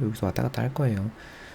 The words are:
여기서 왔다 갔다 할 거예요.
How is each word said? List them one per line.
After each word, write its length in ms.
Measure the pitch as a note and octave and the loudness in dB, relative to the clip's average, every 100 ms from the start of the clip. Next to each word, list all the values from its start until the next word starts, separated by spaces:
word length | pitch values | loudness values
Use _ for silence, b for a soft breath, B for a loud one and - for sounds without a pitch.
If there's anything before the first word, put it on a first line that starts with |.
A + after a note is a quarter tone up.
여기서 220 | A2+ A2 F#3+ | 0 2 2
왔다 160 | - | 2
갔다 200 | B2 A#2 | 0 0
할 120 | A#2+ | 0
거예요. 360 | C3+ C3 G2 G#2+ B B B B | 2 2 2 0 B B B B